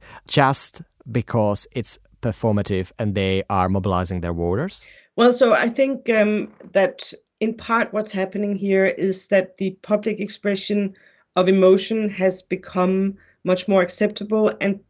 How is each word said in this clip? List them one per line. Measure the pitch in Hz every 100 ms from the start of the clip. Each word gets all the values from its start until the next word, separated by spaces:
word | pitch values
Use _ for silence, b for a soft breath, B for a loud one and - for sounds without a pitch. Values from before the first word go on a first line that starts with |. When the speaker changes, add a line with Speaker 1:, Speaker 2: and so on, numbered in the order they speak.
| B B -
Speaker 1:
just | 151 135 139 - - - _ -
because | 120 - 117 104 104 -
it's | 123 - - _ _
performative | 120 101 113 104 98 95 92 -
and | 107
they | 98 95 95 -
are | 98 92
mobilizing | 98 98 90 90 90
their | 85
voters? | 85 85 98 185 - - b b -
Speaker 2:
Well, | 233
so | 240 240
I | 139 233
think, | 233 269 262 -
um, | 220 208 214 208 - -
that | 196 190 - - - _ -
in | 220
part | 226 - 226 -
what's | 208 214
happening | 190 - 196 202 196
here | 202 190 190
is | - 190 185 -
that | 196 185 -
the | 190 190
public | - 208 214 208
expression | 196 - 208 196 - 208 202 b b b b -
of | 185
emotion | 196 185 190 - 220 208
has | 185 190 185
become | - 185 - 185 185 190 196 196 b b
much | 175 185 -
more | 190
acceptable, | 180 - 208 208 208 220 214 214
and | 202 196 _